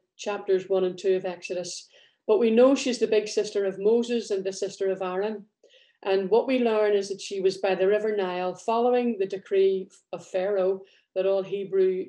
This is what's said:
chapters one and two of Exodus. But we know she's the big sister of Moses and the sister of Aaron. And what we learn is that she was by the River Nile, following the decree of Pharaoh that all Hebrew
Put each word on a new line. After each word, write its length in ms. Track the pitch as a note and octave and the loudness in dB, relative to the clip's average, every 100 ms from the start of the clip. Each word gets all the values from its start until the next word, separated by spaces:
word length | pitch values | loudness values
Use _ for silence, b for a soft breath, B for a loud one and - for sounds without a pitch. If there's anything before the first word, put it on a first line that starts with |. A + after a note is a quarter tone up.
| _ - | _ -12
chapters 520 | G#3 G3+ F#3+ F#3 F3+ | -8 -6 0 -2 2
one 140 | F#3+ F#3 | 0 0
and 120 | F3+ | -2
two 180 | G3 F#3 | 0 0
of 100 | F#3 | -2
Exodus. 640 | F3 - F3+ F3 - - b b b - | -10 -8 -8 -8 -12 -16 b b b 0
But 100 | G#3+ | 2
we 120 | A#3 | 4
know 240 | A3+ C4 C4+ | 6 6 6
she's 240 | C4 A3+ | 0 -2
the 80 | G#3+ | 0
big 200 | G#3+ G#3 | 0 0
sister 380 | - G3+ G3+ G3 | -4 -2 -2 -4
of 140 | F#3+ | 0
Moses 500 | G3+ A#3 A#3 A#3+ G3+ | 2 2 2 -4 -2
and 140 | G3 | -4
the 100 | F#3+ | -4
sister 380 | F#3+ F#3+ - G3 | -6 -8 -4 -4
of 100 | F#3 | -2
Aaron. 440 | F#3 F#3 G#3 G#3 - _ b b b b | -4 -2 -4 -6 -14 _ b b b b
And 260 | - G3 F#3 | -2 0 2
what 180 | A3+ B3 | 2 2
we 120 | B3+ | 2
learn 340 | A#3 G#3+ G#3 | 2 2 2
is 160 | G3+ G3 | 2 0
that 100 | G3 | -8
she 200 | - G3 | -8 -2
was 160 | F#3 F#3 | -2 0
by 180 | G3 F#3 | -2 2
the 120 | F#3+ | 2
River 280 | G#3 G#3+ G#3 | 2 0 -2
Nile, 400 | F#3 F3+ F#3 F3 | -2 -2 -4 -4
following 600 | - A3+ B3 B3 A#3+ G#3 | -2 0 2 2 0 -2
the 80 | F#3+ | -4
decree 640 | F#3+ - G3 G3 F#3+ F#3+ _ - | -6 -2 2 2 2 -6 _ -14
of 120 | E3+ - | -14 -6
Pharaoh 560 | F#3 F#3+ G3+ F#3 F#3+ b b b F#3+ | -4 -2 0 0 -2 b b b -2
that 100 | F#3+ | 0
all 180 | G3 | 0
Hebrew 600 | F#3+ G3 G3 F#3+ F#3+ F#3 | -2 -6 -2 2 2 0